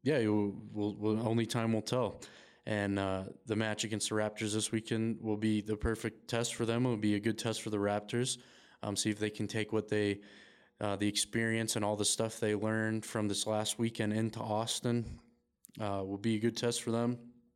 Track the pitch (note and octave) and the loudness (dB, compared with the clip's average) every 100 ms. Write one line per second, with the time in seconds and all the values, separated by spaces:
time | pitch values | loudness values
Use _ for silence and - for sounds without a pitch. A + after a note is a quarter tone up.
0 | B2+ D3 A2 G#2 G2+ G2 G#2+ G#2+ G#2 G#2 | 4 4 4 4 2 -2 -8 -2 -2 0
1 | G#2+ G#2+ A2+ A2+ A2+ B2 A2+ A2+ - B2 | 0 2 2 2 2 2 2 2 2 0
2 | G#2+ - - - - - - G#2+ G2+ G2+ | 0 -4 -16 -20 -20 -14 -2 0 2 0
3 | G2 F#2+ G2 - - G#2+ A2 G#2+ G#2+ G#2 | 0 -2 -4 -12 -2 0 0 -2 -2 -2
4 | - A2 G#2+ G#2+ G#2+ G#2+ G#2+ A2 - A2+ | 0 0 0 -2 -2 0 0 -2 -2 0
5 | A2+ A2+ A2 G#2 A2 G#2+ G#2 G#2+ A#2 A2 | 0 -2 -2 0 2 2 0 -2 0 0
6 | A2+ - - A#2 A#2+ - A2+ A#2 B2+ A2 | -4 -8 -4 -2 -2 0 0 2 2 2
7 | G#2 G#2 A2+ A2 A#2 A2 A2+ G#2 G2+ G#2 | 2 2 2 0 -2 -2 -2 0 2 0
8 | G#2 A#2+ B2+ - - - - - G#2+ G2+ | 0 -2 -2 -4 -10 -20 -20 -8 -4 0
9 | A2 G#2 G#2+ - G#2 A2 G#2 A2 G#2 G#2+ | 0 0 -2 -2 -2 -2 0 -2 0 2
10 | G2+ G2+ - - - - - _ G#2+ G2 | 2 0 -6 -20 -20 -20 -20 _ -2 2
11 | G#2 - - A#2+ A2+ A2+ A2 A2+ G#2 G#2 | 0 0 -2 0 0 0 0 0 0 2
12 | G#2 - A2+ - A2 G#2 A2 A2 A2 A2 | 0 2 0 0 0 2 2 2 2 0
13 | A2 A2+ G#2 G2 G#2+ G#2+ G#2+ - A#2 A#2 | -2 -2 0 0 0 0 0 0 -2 0
14 | G#2+ G#2+ A2 A2+ A2+ G#2+ A#2+ - B2 A#2+ | 0 2 0 -2 -2 0 0 -2 0 0
15 | A2 - - _ _ _ - - G#2+ G2 | -2 -10 -16 _ _ _ -20 -6 -2 -2
16 | G2 G2 A2+ A2 A2+ A2 A#2+ A#2 - A2+ | -2 -2 0 2 2 0 -2 0 0 2
17 | A#2+ B2 - - _ | 2 -2 -8 -20 _